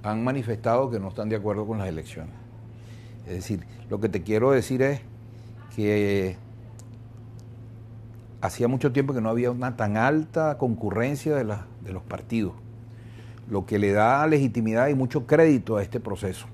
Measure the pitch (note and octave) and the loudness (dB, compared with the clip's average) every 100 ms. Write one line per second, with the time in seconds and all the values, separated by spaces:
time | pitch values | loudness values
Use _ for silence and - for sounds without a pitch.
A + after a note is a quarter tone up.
0 | G#2 A2 A#2+ C#3 A2+ A2+ A#2 A#2 C3 A2+ | -2 -2 0 0 -2 -2 2 4 2 -2
1 | F#2+ G2+ G#2+ G#2+ G#2 G2+ G#2+ A2 F#2+ D#2+ | -4 -4 -2 0 0 -2 -2 -2 -2 -4
2 | D#2 - D#2+ - - - - - - - | -8 -10 -12 -14 -18 -18 -18 -18 -18 -18
3 | - - - F2+ F2 G2 - - - G#2 | -16 -16 -8 -8 -4 -4 -6 -16 -6 -2
4 | G#2+ F#2+ E2+ G#2+ B2 C3+ - C3 C3+ C#3 | 0 0 2 4 6 6 4 2 2 2
5 | - - - - - - - - G#2 G#2 | -6 -18 -18 -18 -18 -18 -12 0 2 4
6 | G2+ G2 F#2+ F2 - - - - - - | 4 2 0 -4 -12 -16 -16 -16 -16 -16
7 | - - - - - - - - - - | -16 -16 -16 -16 -16 -16 -16 -16 -16 -16
8 | - - - - F#2+ - A#2+ A#2+ C#3+ B2+ | -16 -18 -18 -4 -4 2 2 4 2 2
9 | C3+ C3 A2 A#2 A#2+ B2 B2 A#2 G#2+ G#2+ | 2 2 2 2 2 0 -4 0 0 4
10 | B2 D#3 D#3 - D#3 C#3+ C3 A2 G#2 F#2+ | 4 4 2 0 0 2 0 0 0 0
11 | B2 C#3+ D#3 D3 A2+ G2+ - - - F#2 | 0 0 0 0 0 -4 -8 -14 -10 -10
12 | - - - A#2 G2+ - - - - - | -6 -8 -2 0 0 -4 -16 -16 -16 -16
13 | - - - - - G2+ F2+ G#2 G2+ G2+ | -16 -16 -16 -16 -4 -4 0 2 4 6
14 | A2 C#3 D#3 D#3 C3+ A#2+ A2 A2 C3+ C#3 | 6 6 6 4 4 2 2 4 4 4
15 | B2+ D3 A#2+ D3+ E3 C3+ F#2+ G#2+ G2 A2+ | 2 -2 4 8 8 6 4 -2 0 -4
16 | A2+ F#2+ G2 F#2 - | -4 -4 -4 -6 -12